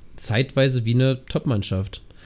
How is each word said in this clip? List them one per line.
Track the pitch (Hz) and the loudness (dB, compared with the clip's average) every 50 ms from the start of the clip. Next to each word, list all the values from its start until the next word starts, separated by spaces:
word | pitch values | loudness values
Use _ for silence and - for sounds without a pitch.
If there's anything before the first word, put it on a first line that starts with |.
| - - - | -20 -18 -14
zeitweise | - - - 107 113 135 131 - 135 135 135 131 123 113 | -10 -6 -2 0 0 0 0 2 2 2 4 2 0 0
wie | 113 117 | 2 2
eine | 127 127 131 131 131 - | 4 4 2 2 -2 -6
Top-Mannschaft. | - - 156 - 151 120 101 98 - 95 92 98 - - - - - - - - | -6 -6 -4 -2 0 0 0 0 -2 -2 -2 -2 -4 -8 -14 -18 -20 -20 -20 -20